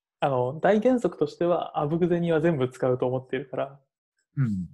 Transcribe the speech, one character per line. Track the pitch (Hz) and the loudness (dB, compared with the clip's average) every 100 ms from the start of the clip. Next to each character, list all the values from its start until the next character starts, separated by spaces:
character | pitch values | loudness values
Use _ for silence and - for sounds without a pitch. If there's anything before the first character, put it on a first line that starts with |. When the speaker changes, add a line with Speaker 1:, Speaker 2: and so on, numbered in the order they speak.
| _ _ | _ _
Speaker 1:
あ | 147 | -2
の、 | 131 123 156 | 0 -2 0
大 | 175 214 | 2 4
原 | 240 247 | 4 2
則 | 180 - | 0 -2
と | 147 | -4
し | - | 0
て | |
は、 | 175 165 - 160 | 0 0 -2 -4
あ | 147 | -2
ぶ | 165 | 0
く | 175 | 2
銭 | 175 170 | 2 2
は | 160 | 2
全 | 165 151 | 2 2
部 | 127 | -2
使 | - 131 | 0 0
う | 127 | 0
と | 131 | 0
思 | 127 | -2
っ | 127 | -4
て | 131 | -8
い | |
る | 143 | -6
か | 135 | -8
ら、 | 139 139 _ _ _ _ _ - | -8 -10 _ _ _ _ _ -2
Speaker 2:
う | |
ん。 | 123 98 85 | -2 -2 -6